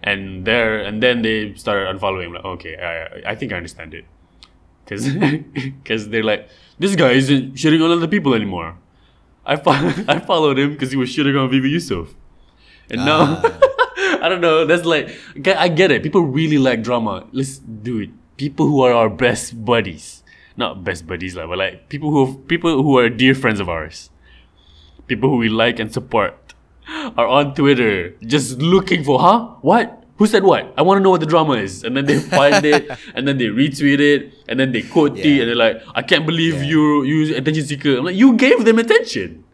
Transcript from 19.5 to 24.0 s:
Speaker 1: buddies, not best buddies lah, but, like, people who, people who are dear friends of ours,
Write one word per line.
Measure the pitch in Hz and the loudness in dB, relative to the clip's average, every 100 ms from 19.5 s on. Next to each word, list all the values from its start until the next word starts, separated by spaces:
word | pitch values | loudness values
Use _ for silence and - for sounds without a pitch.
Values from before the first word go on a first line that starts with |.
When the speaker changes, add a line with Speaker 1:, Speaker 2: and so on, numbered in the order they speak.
| 117 110 | -10 -2
Speaker 1:
buddies, | 117 98 78 - - _ - _ - | 0 -2 -10 -18 -20 _ -20 _ -8
not | 110 95 | -8 -6
best | 92 87 82 | -8 -8 -8
buddies | 90 92 90 | -10 -10 -10
lah, | 82 | -8
but, | 90 | -4
like, | 95 90 _ | -6 -6 _
people | 147 151 | -8 0
who, | 151 131 135 - | 2 0 -2 -4
people | 170 165 147 | -2 0 0
who | 147 131 | 4 4
are | 117 | 4
dear | 113 127 135 | 4 2 4
friends | 131 107 | 0 -2
of | 90 | -4
ours, | 82 78 - | -6 -10 -16